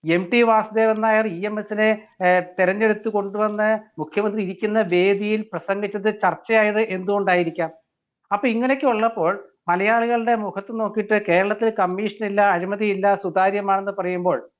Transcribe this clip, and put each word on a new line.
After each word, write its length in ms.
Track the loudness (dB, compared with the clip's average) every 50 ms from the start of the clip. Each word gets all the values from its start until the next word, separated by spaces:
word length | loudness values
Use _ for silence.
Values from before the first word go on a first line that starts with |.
| 0 0
എം 180 | 0 0 0 2 2
ടി 80 | 4
വാസുദേവൻ 600 | 4 4 4 2 2 0 0 2 2 2 2 2
നായർ 260 | 2 2 2 2 2
ഇ 180 | 0 -4 -4 -6
എം 140 | -6 -6 -6
എസിനെ, 480 | -6 -6 -2 0 2 2 2 0 -4 _ _ _ 2
ഏഹ്, 200 | 2 4 2 0 -2 -2 0
തെരഞ്ഞെടുത്ത് 500 | 0 0 2 2 2 0 0 0 -4 -2
കൊണ്ടുവന്ന് 680 | -2 -2 -4 -2 -2 -2 -2 -2 0 0 0 0 0 -2 -4 _ _ -10
മുഖ്യമന്ത്രി 440 | -10 -4 -2 -2 -2 0 -2 -2 -4
ഇരിക്കുന്ന 380 | -4 -4 -4 -4 0 0 0
വേദിയിൽ 600 | 0 2 2 2 4 4 2 0 0 -2 -2 -2
പ്രസംഗിച്ചത് 800 | -4 -6 -10 -10 -4 -4 -4 -4 -4 -6 -6 -2 -2 -2 -2 2
ചർച്ചയായത് 600 | 0 0 0 -2 -4 2 2 4 4 4 2 0
എന്തുകൊണ്ടായിരിക്കാം? 880 | 0 0 -4 -6 -2 -2 0 0 2 2 2 2 2 -2 -2 -4 -6 -6 -6 _ _ _ _ _ _ _ _ _ _ _ -2
അപ്പൊ 140 | 0 0
ഇങ്ങനെയൊക്കെ 380 | 0 0 0 0 0 0 2 2
ഉള്ളപ്പോൾ 640 | 0 2 2 0 0 0 0 0 0 0 -2 -8 -20 _ _ _
മലയാളികളുടെ 680 | -2 0 0 2 2 2 2 2 0 0 0 2 0 0
മുഖത്ത് 440 | 0 -2 -6 -8 -8 -10 -8 -6 -4
നോക്കിയിട്ട് 460 | -4 -2 -2 -4 -2 0 0 0 2
കേരളത്തിൽ 440 | 2 2 2 2 0 0 0 0 -2
കമ്മീഷനില്ല, 720 | 0 0 0 0 0 -2 -4 -6 -6 -6 -6 -2 2 2
അഴിമതിയില്ല, 760 | 2 4 2 0 -2 -4 -4 -2 -2 -2 -2 2 2 2 2
സുതാര്യമാണെന്ന് 760 | 2 -2 -4 0 0 0 2 0 -2 -2 0 -2 -2 -2 -6
പറയുമ്പോൾ 580 | -6 -4 -4 -4 -4 -2 0 0 -2 -2 -4 -10 _